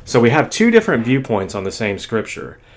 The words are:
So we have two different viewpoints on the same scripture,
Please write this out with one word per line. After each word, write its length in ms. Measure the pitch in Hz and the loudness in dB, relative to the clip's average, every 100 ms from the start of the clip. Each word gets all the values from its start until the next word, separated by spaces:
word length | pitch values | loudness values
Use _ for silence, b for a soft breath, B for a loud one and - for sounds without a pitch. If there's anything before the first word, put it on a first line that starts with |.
| - | -2
So 140 | 123 | 2
we 100 | 117 | 4
have 220 | 151 - | 4 0
two 180 | - 233 | 2 4
different 340 | 226 214 131 | 4 4 0
viewpoints 520 | 113 135 131 104 95 104 | 0 0 0 -2 -2 -6
on 80 | |
the 80 | 95 | -6
same 260 | - 107 98 | -4 -4 -4
scripture, 640 | - 113 98 - - - B | -4 -6 -6 -10 -14 -16 B